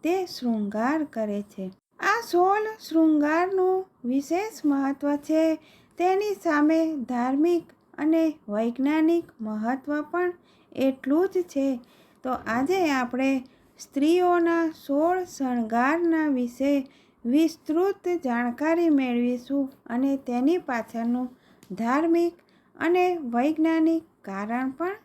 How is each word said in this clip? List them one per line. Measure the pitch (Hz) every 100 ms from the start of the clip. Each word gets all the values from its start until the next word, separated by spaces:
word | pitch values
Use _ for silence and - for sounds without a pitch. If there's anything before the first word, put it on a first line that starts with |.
તે | 311 381 359
શૃંગાર | - 247 220 208 214 240 311
કરે | 294 226 214 202
છે. | 202 - 190 - _ _
આ | - 440 453
સોળ | 349 359 403 427 440
શૃંગારનું | - 320 320 302 294 320 359 381 370 370 381 _
વિશેષ | 240 262 277 339 440 -
મહત્વ | 302 277 269 277 285 285
છે, | 294 311 320 311 - - _ -
તેની | 349 381 427 392
સામે | 339 302 302 320 320 311
ધાર્મિક | 226 247 247 277 330 349 - - _ -
અને | 302 330 320 302 -
વૈજ્ઞાનિક | 208 233 240 269 311 320 339 330 _
મહત્વ | 214 214 220 262 269 294
પણ | 302 339 359 349 _ _ _
એટલું | - 269 262 262 294 381
જ | 381
છે. | 349 277 269 247 - _ _ _
તો | 254
આજે | 247 - 226 277 381 339
આપણે | 269 240 247 269 269 254 _ _ _
સ્ત્રીઓના | - - 294 349 359 349 339 339 330
સોળ | 320 - 277 330 370
શણગારના | 359 - 262 247 220 226 254 330 349 320 302
વિશે | 262 240 240 277 285 262 _ _ _
વિસ્તૃત | 233 277 320 - - 320 381 392 359 349
જાણકારી | 254 240 240 240 302 330 339
મેળવીશું | 285 262 240 240 247 240 277 269 - -
અને | 233 269 277
તેની | 277 240 269 359
પાછળનું | 349 240 220 233 233 240 254 - _ _ -
ધાર્મિક | 185 233 269 330 339 339 - _ _ _ -
અને | 320 359 359 349
વૈજ્ઞાનિક | 262 233 277 311 320 320 320 330 - _
કારણ | - 190 214 240 262
પણ | 262 349 415